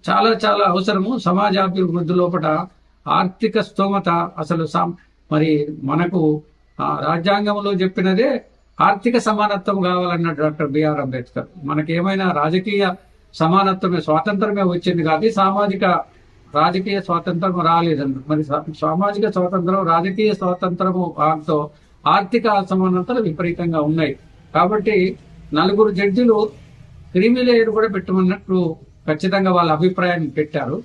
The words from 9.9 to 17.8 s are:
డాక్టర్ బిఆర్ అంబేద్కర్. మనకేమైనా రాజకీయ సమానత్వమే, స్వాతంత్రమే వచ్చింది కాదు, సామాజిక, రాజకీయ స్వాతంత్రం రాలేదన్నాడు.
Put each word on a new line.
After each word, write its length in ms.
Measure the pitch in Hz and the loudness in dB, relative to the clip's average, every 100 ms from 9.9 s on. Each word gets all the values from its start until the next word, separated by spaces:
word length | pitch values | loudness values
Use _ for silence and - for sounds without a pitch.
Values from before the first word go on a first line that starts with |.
| 180 180 170 170 147 | 0 -2 -2 -2 -2
డాక్టర్ 300 | 151 151 147 | -2 -2 -2
బిఆర్ 300 | 147 156 147 | 0 0 0
అంబేద్కర్. 440 | 131 127 123 - - - | -4 -6 -8 -10 -10 -12
మనకేమైనా 680 | 139 147 156 165 185 196 185 | -4 -4 -2 -2 0 0 0
రాజకీయ 600 | 147 151 180 190 202 190 180 _ _ _ | 0 0 0 0 0 0 -2 _ _ _
సమానత్వమే, 680 | - 160 190 190 190 185 175 | -2 2 4 2 0 0 -2
స్వాతంత్రమే 600 | 151 156 202 202 214 202 | 0 0 0 -2 0 0
వచ్చింది 400 | 190 175 185 170 | 0 0 -2 0
కాదు, 280 | 156 160 220 | 0 2 2
సామాజిక, 540 | 202 190 202 208 190 190 175 - _ _ _ - | 2 0 2 0 0 0 0 -2 _ _ _ -4
రాజకీయ 460 | 147 165 185 190 196 | 0 2 0 -2 -4
స్వాతంత్రం 600 | 185 170 180 170 190 175 | -2 -2 -2 -2 -2 0
రాలేదన్నాడు. 680 | 165 170 | 2 2